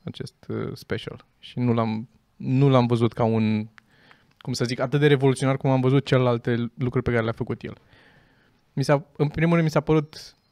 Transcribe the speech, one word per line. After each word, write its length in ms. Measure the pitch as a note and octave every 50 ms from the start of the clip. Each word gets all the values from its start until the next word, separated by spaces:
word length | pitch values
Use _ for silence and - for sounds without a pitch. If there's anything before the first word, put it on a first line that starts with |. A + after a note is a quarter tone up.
| -
acest, 300 | - - - - - - _ _ -
uh, 240 | A2 A2 G#2+ - -
special. 520 | - - - A2 A2+ - - - - - _ _ _
Și 200 | - - - B2+
nu 140 | B2 A#2+ A#2
l-am, 360 | A2+ A2+ A2+ A2 A2 A#2 - _ _ _ _ _
nu 340 | - C3 C3 C3 C3 C#3+ C#3
l-am 160 | C3 B2+ A#2+
văzut 280 | A#2 B2 A2+ A#2+ A2 -
ca 100 | - A#2+
un, 440 | A2+ A2+ A2 A2 G#2+ A2 G#2+ A2 A2 _ _ - _ _ _ _ _ _ _ _ _ _ _
cum 140 | - C#3 A#2+
să 120 | - B2+
zic, 140 | A#2 B2+ A#2+
atât 200 | C3+ B2+ D3 C#3+
de 80 | D3 D3
revoluționar 500 | C#3+ C3 C#3 C3+ B2+ - C#3 C3 C3+ C3+
cum 120 | - C#3
am 120 | C3 C3
văzut 240 | B2+ B2+ C3+ C#3+ -
celelalte 640 | - C#3 C3 B2+ B2 A#2+ A#2 - B2+ A#2+ A#2 A#2 A#2 - -
lucruri 260 | B2 B2 - B2+ A#2
pe 80 | B2+
care 120 | A#2+ A#2 A2
le-a 100 | A2+ A2+
făcut 280 | - A#2 - A#2+ -
el. 120 | - G#2+ G#2 - _ _ _ _ _ _ _ _ _ _ _ _ _ _ _ _ _ _ - C#3+
Mi 60 | C3+
s-a, 220 | - D3 C#3 - _ _
în 120 | - D3 D3
primul 240 | - E3 D#3+ E3+ E3+
rând, 100 | E3+ D#3+
mi 60 | D#3
s-a 80 | - D#3
părut, 560 | D3 - D#3 D#3 D3 - - - - - - _ _ _